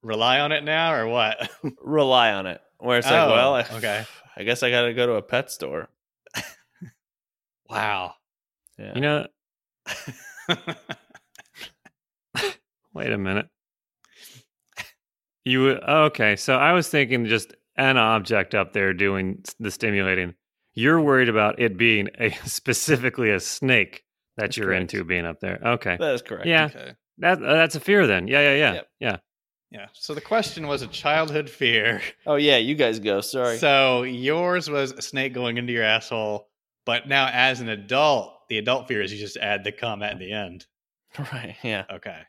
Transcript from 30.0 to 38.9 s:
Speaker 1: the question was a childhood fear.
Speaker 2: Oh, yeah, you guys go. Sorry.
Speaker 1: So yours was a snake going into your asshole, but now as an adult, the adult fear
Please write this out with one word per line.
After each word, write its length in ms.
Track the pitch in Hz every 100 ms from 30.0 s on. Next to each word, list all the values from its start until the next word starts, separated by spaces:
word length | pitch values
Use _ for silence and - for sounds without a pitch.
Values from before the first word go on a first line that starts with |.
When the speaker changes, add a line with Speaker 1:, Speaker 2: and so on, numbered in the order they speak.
| -
Speaker 1:
the 80 | 156
question 460 | - 226 214 - 151
was 140 | 143
a 60 | 127
childhood 640 | - 147 151 160 147 143
fear. 520 | - 123 117 110 107 - - -
Speaker 2:
Oh, 80 | 143
yeah, 220 | 147 131
you 180 | 113 147
guys 240 | 127 110
go. 220 | 104 98
Sorry. 360 | 101 131 123 117
Speaker 1:
So 460 | 147 139 135 127
yours 680 | 127 123 131 156 180 180 156
was 220 | 143 135
a 100 | 127
snake 320 | - 139 135
going 240 | 123 123 117
into 140 | 123
your 100 | 120
asshole, 640 | 110 110 - 117 107 104 - _ _ _ -
but 220 | 120 135
now 220 | 139 131
as 300 | 123 131 123
an 80 | 117
adult, 640 | 107 101 127 151 135 98 - _
the 80 | 110
adult 300 | 107 131
fear 120 | -